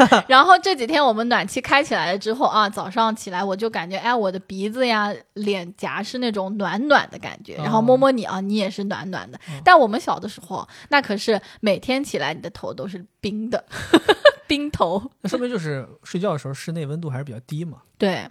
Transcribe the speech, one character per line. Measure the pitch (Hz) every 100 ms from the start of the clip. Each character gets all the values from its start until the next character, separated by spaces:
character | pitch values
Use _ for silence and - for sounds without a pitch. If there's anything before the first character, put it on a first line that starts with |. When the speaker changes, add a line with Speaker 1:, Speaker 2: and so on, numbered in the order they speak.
| 254
Speaker 1:
<laughs> | 214 -
Speaker 2:
然 | 262
后 | 339 370
这 | 381
几 | 294 233
天 | 302
我 | 269
们 | 214 240
暖 | 220 185
气 | 262
开 | - 277
起 | 311
来 | 202 160
了 | 196
之 | 214
后 | 240 -
啊， | 214 214
早 | 208 175
上 | 226 226
起 | 220 202
来 | 180
我 | 196
就 | 190 226
感 | 208 170
觉， | 190
哎， | 233 247
我 | 196
的 | 190
鼻 | - 190 208
子 | 247 247
呀、 | 220 208 123 -
脸 | 208 202 196 175 -
颊 | 180 156
是 | 208 254
那 | 240
种 | 208 190 214
暖 | 160 196 294
暖 | 269 -
的 | -
感 | 117 -
觉， | - 71
Speaker 1:
哦。 |
Speaker 2:
然 | 151
后 | 220
摸 | 233 262
摸 | 269
你 | 254
啊， | - 190
你 | 196 214
也 | 196
是 | 208 202
暖 | 160 185
暖 | 165 92
的。 | 123 -
Speaker 1:
嗯。 | 139 359
Speaker 2:
但 | 339
我 | 226
们 | 220
小 | - 147
的 | 202
时 | -
候， | - 160 - - -
那 | 285
可 | 269 208
是 | - 202 - -
每 | 214 180
天 | - 262
起 | 294 170
来 | 139
你 | 160
的 | 170
头 | - -
都 | - 180
是 | 185 180 _
冰 | 202 214 220
的， | - - - - -
<laughs> | - - 587 - -
冰 | 285 294
头。 | - 180 196 240 _
Speaker 1:
那 | 190
说 | 254
明 | 247
就 | 226
是 | 156 139 117 - -
睡 | 180
觉 | 196
的 | 147
时 | 135
候 |
室 | 139 -
内 | 165 139
温 | 160
度 | 160
还 | 127
是 | 143
比 |
较 | 113
低 | - 151 170
嘛。 | - _ -
Speaker 2:
对。 | 196 147 -